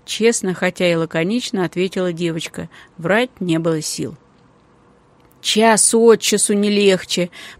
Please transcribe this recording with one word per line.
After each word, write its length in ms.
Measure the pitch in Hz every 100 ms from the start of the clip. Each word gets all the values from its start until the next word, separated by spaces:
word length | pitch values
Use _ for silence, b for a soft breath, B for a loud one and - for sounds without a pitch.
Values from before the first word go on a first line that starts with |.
Честно, 500 | - - 220 233 185
хотя 380 | 175 185 - 180
и 40 | 165
лаконично, 680 | 165 165 170 240 - 196
ответила 500 | 165 175 180 190 180
девочка. 560 | 165 170 160 - - 165 B B -
Врать 320 | 165 214 247 -
не 180 | 180 160
было 220 | 165 160
сил. 340 | - - 131 151 _ _ _ _ _ _ _ _ _ _ _ _
«Час 520 | - 214 226 214 -
от 280 | 226 226 208
часу 320 | - 202 -
не 160 | 202 208
легче. 600 | 202 196 185 - - 175 B B B